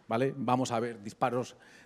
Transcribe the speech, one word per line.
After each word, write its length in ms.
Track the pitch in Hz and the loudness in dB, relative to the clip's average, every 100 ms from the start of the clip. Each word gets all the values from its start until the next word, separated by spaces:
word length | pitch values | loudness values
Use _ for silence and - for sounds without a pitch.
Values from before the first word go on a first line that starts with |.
| - | -2
¿vale? 260 | 113 135 139 | 0 0 0
Vamos 340 | 117 127 120 | 2 2 2
a 80 | 117 | 0
ver 220 | 120 107 | -2 -6
disparos 520 | 104 - 131 120 117 - - - | -10 -2 0 0 -4 -10 -20 -20